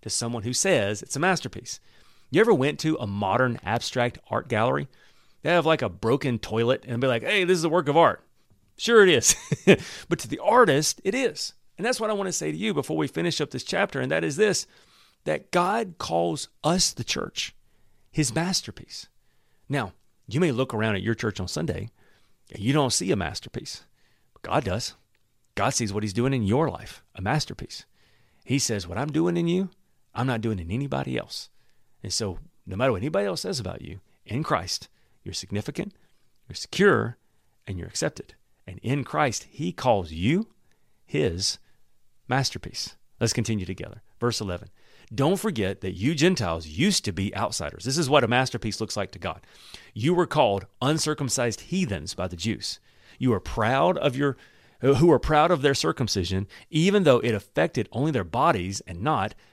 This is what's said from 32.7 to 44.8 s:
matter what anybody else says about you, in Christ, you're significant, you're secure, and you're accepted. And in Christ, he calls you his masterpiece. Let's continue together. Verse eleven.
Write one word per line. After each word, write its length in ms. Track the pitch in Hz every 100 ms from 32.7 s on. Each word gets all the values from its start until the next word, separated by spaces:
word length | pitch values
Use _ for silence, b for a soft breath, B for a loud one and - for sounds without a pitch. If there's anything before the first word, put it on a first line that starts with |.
| 95
matter 160 | 135
what 80 | 92
anybody 260 | 139 196 202
else 140 | 170
says 180 | - 143
about 220 | 92 -
you, 180 | - 101 - _ -
in 180 | 117
Christ, 440 | 160 113 85 - - _ _ _
you're 100 | -
significant, 600 | - - 101 147 - 208 - _ _ _ _ -
you're 80 | -
secure, 640 | - - 202 117 113 - _ _ _ _ -
and 100 | 90
you're 120 | 87
accepted. 460 | - 80 - - - _ _ -
And 140 | 90
in 240 | 113 139
Christ, 440 | - 151 139 - -
he 240 | - 175
calls 400 | - 127 101 80
you 340 | 80 104 180 226 _ _ _ _ _ -
his 540 | 147 120 87 - - - - - _ - _ -
masterpiece. 680 | 131 131 - - - - - - -
Let's 140 | 113
continue 320 | - 110 107 90
together. 360 | 90 - - - -
Verse 180 | 120 110
eleven. 300 | 101 87 - -